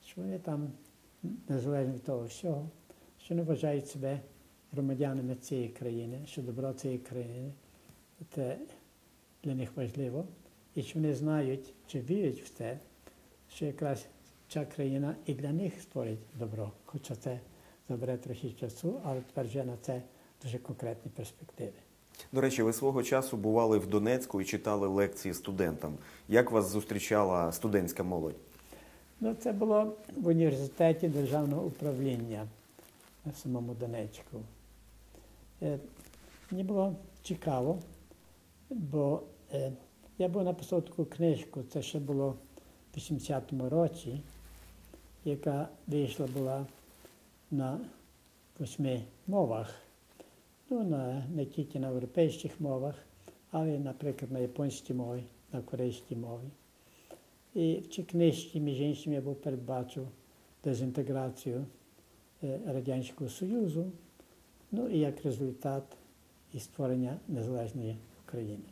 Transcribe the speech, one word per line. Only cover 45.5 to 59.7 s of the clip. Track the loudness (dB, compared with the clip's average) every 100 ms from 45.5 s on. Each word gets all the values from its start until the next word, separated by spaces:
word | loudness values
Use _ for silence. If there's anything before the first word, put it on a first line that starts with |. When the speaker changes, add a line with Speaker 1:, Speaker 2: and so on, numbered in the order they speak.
| 0 -2 -6 -2
Speaker 1:
вийшла | 0 0 0 -2
була | 0 0 -2 -4 -10 -20 -20 -20 -20 -20 -20 -4
на | 0 0 -2 -6 -14 -20 -20 -20 -20 -20 -8
восьми | -8 -2 0 0 -4 -12 0
мовах. | 2 4 2 -2 -8 -18 -20 -20 -20 -20 -20 -20 _ -4
Ну, | 0
на, | 2 2 0 -2 -2 -2
не | -2
тільки | -2 -4 -2
на | 0
європейських | 0 0 6 6 4 -8 -4
мовах, | -2 0 -2 -4 -14 -20 -20 -20 -6
але, | 0 2 2
наприклад, | 0 -2 -2 -2 -2
на | 0
японській | 0 0 -2 -2 -2
мові, | -2 0 -4 -6 -14 -8
на | -6
корейській | -4 -2 -2 -2 -6 -6
мові. | -4 -8 -10 -14 -20 _ -20 -20 -20 -20 -20 -20 _
І | 2 4 2
в | -2
цій | -6
книжці, | 0 8 8 6 -2 0
між | 0 2
іншим, | 2 2 0
я | 0
був | 0 -4
передбачив | -2 -4 -2